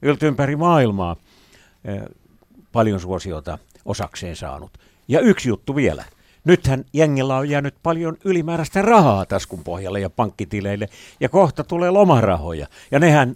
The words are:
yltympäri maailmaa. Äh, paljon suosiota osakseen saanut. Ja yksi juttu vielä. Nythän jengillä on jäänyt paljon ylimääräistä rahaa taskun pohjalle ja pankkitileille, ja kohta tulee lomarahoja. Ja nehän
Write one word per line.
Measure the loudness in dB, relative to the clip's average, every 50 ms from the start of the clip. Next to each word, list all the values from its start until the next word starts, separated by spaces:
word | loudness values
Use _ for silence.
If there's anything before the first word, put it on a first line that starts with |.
yltympäri | -2 -2 0 0 0 -2 0 0 -2 -2 -2
maailmaa. | 0 2 2 4 4 4 2 2 -2 -2 -4 -6 -8 _ _ _ _ _ _ _ _ _ _ _ _ -14 -12
Äh, | -10 -10 -12 -14 -18 _ _ _ _ _ _ _ _ _ _ _
paljon | 0 0 2 2 0 -2
suosiota | -4 -6 -6 -6 -6 -8 -10 -10 -10 -10 -12 -14 _ _ _ _ _
osakseen | -10 -8 -8 -8 -10 -10 -12 -14 -12 -12
saanut. | -12 -12 -12 -12 -14 -16 -20 -20 -20 _ _ _ _ _ -2
Ja | 0 2
yksi | 4 4 4 4 2 -2
juttu | -4 -4 -4 -6 -4
vielä. | -2 0 0 -2 -4 -8 -16 _ _ _ _ _ _ 0
Nythän | 2 2 4 2 0 -2 -2 -4 -4 -2
jengillä | 0 2 2 2 0 -2 -2 -2 -2
on | -2 -2
jäänyt | -2 -2 -4 -4 -8 _ -4
paljon | -4 -2 -2 -4 -6 -8 -6 -4
ylimääräistä | -2 -2 0 -2 -2 -4 -4 -6 -4 -2 -2
rahaa | 2 4 6 6 6 6 4 2 0
taskun | -2 -4 -4 -4 -6 -12 -12 -10
pohjalle | -10 -10 -8 -8 -6 -6 -4
ja | -6 -4
pankkitileille, | -4 -4 -4 -4 -6 -8 -10 -8 -6 -6 -4 -4 -6 -6 -8 -10 -12 -16 -20 -20 -8 -6
ja | -4 0
kohta | 2 2 2 2 0 -4 -8
tulee | -6 -4 -2 -2 0
lomarahoja. | 2 4 4 6 6 4 4 2 2 0 -2 -6 -8 -10 -10 -12 _ -20 -8 -4
Ja | 0 2
nehän | 4 6 6 4 4 2 -2